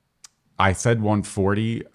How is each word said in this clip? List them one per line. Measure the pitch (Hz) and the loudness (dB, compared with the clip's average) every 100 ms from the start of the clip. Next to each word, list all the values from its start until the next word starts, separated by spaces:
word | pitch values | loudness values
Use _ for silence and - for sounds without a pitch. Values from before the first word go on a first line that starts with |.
| _ _ - _ _ - | _ _ -20 _ _ 0
I | 95 | 0
said | 92 123 117 | 2 0 0
one | 104 104 | 2 0
forty, | 92 - 95 101 113 113 - | -2 -2 0 0 -2 -4 -4